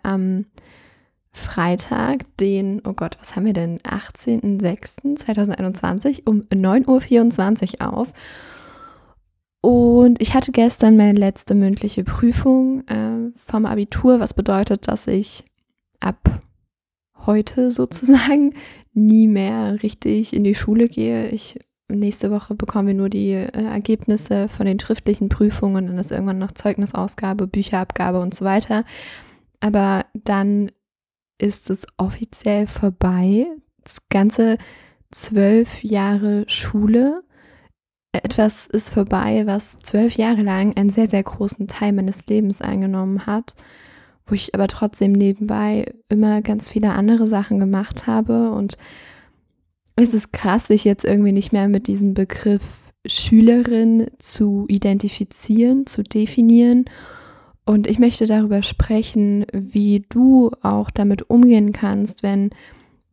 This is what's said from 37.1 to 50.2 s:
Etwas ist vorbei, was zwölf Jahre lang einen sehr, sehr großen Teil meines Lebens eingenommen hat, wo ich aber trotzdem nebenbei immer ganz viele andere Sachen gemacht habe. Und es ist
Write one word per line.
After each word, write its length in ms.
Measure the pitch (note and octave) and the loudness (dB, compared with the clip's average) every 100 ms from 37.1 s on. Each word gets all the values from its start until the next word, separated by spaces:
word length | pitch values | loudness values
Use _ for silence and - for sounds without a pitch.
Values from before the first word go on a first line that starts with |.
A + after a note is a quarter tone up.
| E4+ - _ _ _ _ _ _ _ _ | -2 -10 _ _ _ _ _ _ _ _
Etwas 540 | F3+ - - G#3+ - - | -6 -4 0 0 -2 -6
ist 240 | G#3+ - | -4 -2
vorbei, 540 | G#3+ G3+ F#3+ G#3+ A3 G#3+ | -2 0 -2 0 0 0
was 320 | G3 - - | -4 -6 -10
zwölf 340 | - G#3 A3+ A3+ | -4 0 0 0
Jahre 260 | A3 A3 | 0 0
lang 340 | G3+ F#3+ G3+ G3 | 0 0 0 0
einen 140 | G3+ | 0
sehr, 160 | G#3 A3 | 2 0
sehr 160 | G3 | 0
großen 460 | G3 - G3+ - G3 | -4 -6 -8 -6 -10
Teil 260 | - G#3 | -4 -2
meines 320 | G3+ F#3+ - - | -2 -2 -6 -2
Lebens 340 | G#3+ G3+ G3+ | 0 0 -4
eingenommen 640 | - G3 F#3+ F#3+ F#3+ G3 | -6 -4 -2 -2 -2 -4
hat, 300 | G#3+ G#3+ - - - - - - _ _ - | -4 -6 -6 -16 -20 -20 -20 -20 _ _ -6
wo 80 | |
ich 200 | G3+ - | -6 -4
aber 120 | G3 G3 | -2 -2
trotzdem 460 | - G#3 - G3+ | -2 -4 -2 2
nebenbei 840 | G3 G3 G3 G#3 G#3+ G#3 G#3+ - - - | 2 2 0 -4 -4 -2 -2 -6 -10 -4
immer 320 | G#3+ G#3+ G#3 | 0 2 0
ganz 260 | G#3+ G#3+ - | -2 -4 -4
viele 220 | A3 G#3+ | -2 -2
andere 360 | G3 G#3 A#3 A3 | 0 2 2 2
Sachen 320 | G#3 G3+ G3+ | -2 -2 -2
gemacht 480 | G3 G3 G#3 - - | 0 -2 -4 -8 -4
habe. 440 | A3+ A3 A#3 A3+ | -2 0 0 0
Und 260 | G#3+ G3+ - - - - - _ _ _ _ _ _ _ - | -2 -6 -8 -20 -20 -20 -20 _ _ _ _ _ _ _ 2
es 140 | A#3+ | 2
ist 180 | A3 | 2